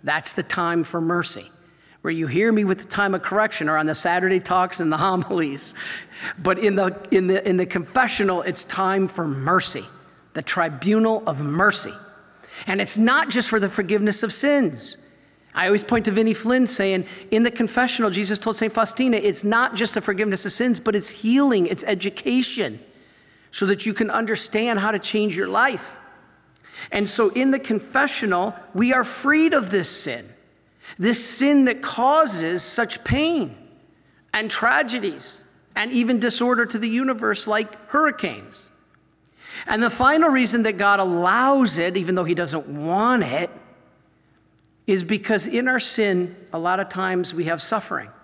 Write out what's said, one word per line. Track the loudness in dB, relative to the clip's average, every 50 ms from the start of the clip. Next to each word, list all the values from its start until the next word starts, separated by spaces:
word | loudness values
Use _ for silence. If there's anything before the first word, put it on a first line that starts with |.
That's | -2 -2 -2 -2 -4 -6
the | -6 -6
time | -6 -4 -4 -2 -2 0 0 0
for | -2 -2 -4 -2
mercy, | 0 0 0 0 -2 -4 -6 -10 -12 -18 _ _ _ _ _ _ _ _ -20 _
where | -6 -4
you | -4 -2 -4
hear | -2 0 2 2 4
me | 4 4 2
with | 2 0 -2
the | -4
time | -6 -2 -2 0 0 0
of | -2
correction | -4 -2 0 0 0 0 -2 -4 -2 0
or | 0
on | 0 0
the | 0 -2
Saturday | -2 0 0 0 2 2 2 0 0
talks | 0 0 0 0 0 0 -2 -2
and | -2 0
the | 0
<laughs> | 2 0
homilies. | 0 0 0 -2 -2 -2 -2 -2 -2 -4 -8 -12 -14 -12 -12 -12 -12 -12 -12 -14 -18 -16 -12 -12 -12 -10 -2
But | 0 0 0 2
in | 2 2 2
the, | 2 0 0 -2 -6 -4 2
in | 2 2 4
the, | 4 2 2 2 2
in | 2
the | 2 0
confessional, | 0 -2 -4 -4 0 2 2 2 2 2 0 2 2 2 0
it's | -2 -4 -6 -6 -8
time | -8 -2 0 0 2 2 2 0 0
for | -2 -4 -4
mercy, | -2 -2 -2 0 2 2 2 2 0 -6 -8 -10 -12 -18 -20 -20 -20 _ _ _ _ _
the | -8
tribunal | -6 -4 -2 0 0 -2 -2 -2 0 2 4 4 4 4 2 0 -2
of | -4 -4 -2
mercy. | -4 -2 2 4 4 2 2 0 -6 -8 -12 -14 -20 -20 -20 -20 -20 _ _ _ -20 -20 -18 -10 -4
And | -2 -2 -2
it's | -2 -2 2
not | 4 4 6 6 4 2 2
just | 0 0 0 2
for | 2 2
the | 0 0
forgiveness | 0 -2 0 2 2 2 2 0 0 -2
of | -4 -4
sins. | -4 0 2 2 4 4 2 0 -2 -6 -12 -12 -14 -14 -18 -20 -20 _ _ _ _ _ _ _ -4
I | -2 2
always | 2 2 2 2
point | 0 0 0 2
to | 2
Vinnie | 2 2 2 2 0
Flynn | 0 0 0 2 2 2
saying, | 2 0 -2 0 0 0 -2 -4 -6 -12 -18 -6 0
"In | 2 2
the | 2 2
confessional, | 2 0 -2 0 2 0 0 0 0 0 0 0
Jesus | 0 -2 -2 -2 -4 -2
told | -2 -4 -2
Saint | 0 -2 -2
Faustina, | 2 0 0 0 0 0 2 2 2
it's | 2 2 0 0 0
not | 0 2 2 2 2 0 0
just | -2 -4 -2 -2
the | -4
forgiveness | -2 -2 -2 0 0 -2 -2 -2 -4
of | -6
sins, | -4 -2 0 0 0 0
but | 0 0 0
it's | 0 -2 -4
healing, | -10 -4 0 2 4 4 4 4 4 4 2
it's | 2 0 -4 -2
education, | -2 -2 -2 -2 -6 -6 -4 -4 0 0 0 0 0 -2 -4 -4 -4 -6 -10 -18 -20 _ -20 -20 _ _ _ _ _ _ _ _ _
so | -4 -2 0
that | 0 0 0 -2
you | -4 -2
can | -2 -2 0
understand | 0 -2 0 0 -2 -4 -4 -4 -2 -2 0 0 0 0
how | 0 0
to | -2 -2
change | -4 -2 0 0 0 0 0
your | -2 -4 -2
life." | 2 2 2 2 0 -4 -10 -14 -20 -20 -20 -20 -20 -20 -20 _ _ _ _ _ _ _ _ -20 -18 -18 -14 -6
And | -4 -2 -2 -2
so | 0 2 2 2
in | 2 2 2 2
the | 2 0
confessional, | 0 -2 -4 -4 -4 -2 0 0 0 0 -2 -2 0 0 0 0 0 -2 -4 -10 -18 -6 -2
we | 0 2 2
are | 2 2 0
freed | -2 -6 -4 0 2 4 4 4 4 4
of | 2 0 2
this | 0 0 0 -2
sin, | -6 -6 -6 -8 -8 -10 -12 -18 -20 _ _ _ _ _ _ _ _ _ -20 -20 -8 -2
this | 0 0 0 0 -2
sin | -6 -2 0 2 4 6 6 6
that | 4 2 -2
causes | -6 -6 -2 0 2 4 4 4 4 2 0 -4 -2 -2 -2 -2
such | -4 -4 -2 -2 -2 -2 -4 -10
pain | -2 -2 0 2 2 2 0 0 -2 -4 -8 -16 -20 -20 -20 _ _ _ _ _ _ _ _ _ _ _ -4
and | -4 -4 -4
tragedies | -4 0 2 2 2 2 0 -2 -4 -4 -4 -6 -6 -6 -14 -14 -16 -16 -20 _ _ _ _ _ _
and | -4 -4 0
even | 0 0 2 2 2 2
disorder | 0 -2 0 0 0 2 2 2 0
to | 0 -2 -4
the | -2 -2
universe | -2 0 0 -2 -2 -2 -2 -2 -2 -2 -2
like | -2 -2 -2 -2 -4 -10 -20 -12 -2
hurricanes. | 0 2 2 2 0 -2 -6 -8 -8 -10 -16 -20 -20 -20 -20 _ _ _ _ _ _ _ _ _ _ _ _ _ _ _ -20 -18 -16 -12 -4
And | -2 0 2
the | 2 0
final | 0 4 4 4 6 6 4 4
reason | 4 4 2 2 2 2 0
that | 0 0
God | 2 2 4 4 4
allows | 2 2 2 2 2 4 4 4 4 4 4 4 4 2 2 0
it, | 0 0 0
even | -2 -2 0 0
though | 0 0
he | 0 0
doesn't | -2 -2 -4 -4 -6 -6 -8
want | -10 -6 -4 -2 0 2 2 2 2 2
it, | 0 0 -2 -4 -4 -6 -10 -18 -20 -20 -20 _ _ _ _ _ _ _ _ _ _ _ _ _ _ _ _ _ _ _ _ _ _
is | 0 0 0
because | 2 -2 -2 -2 0 0 0 0 0
in | 0 -2 0 2
our | 2 0 0
sin, | -2 -2 0 0 2 2 2 0 0 -2 -8 -18 -16 -10
a | -8 -4
lot | -2 0 0 0
of | -2 -6
times | -6 -4 -4 -2 -2 -2 -2 -2
we | -4 -4 -2
have | -2 -2 -4
suffering. | -2 -4 -4 -4 -4 -6 -8 -10 -10 -12 -20 -20